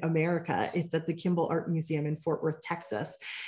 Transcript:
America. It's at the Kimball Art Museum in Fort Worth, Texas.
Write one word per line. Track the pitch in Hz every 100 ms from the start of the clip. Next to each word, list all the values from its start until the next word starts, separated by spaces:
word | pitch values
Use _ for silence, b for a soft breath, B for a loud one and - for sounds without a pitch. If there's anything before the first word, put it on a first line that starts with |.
America. | 165 160 165 170 170 92 107
It's | 180 170
at | 165 165
the | 170
Kimball | 180 175 165
Art | 165 -
Museum | 165 160 156 151
in | 156
Fort | - 156
Worth, | 156 151
Texas. | - 170 - 214 - - B B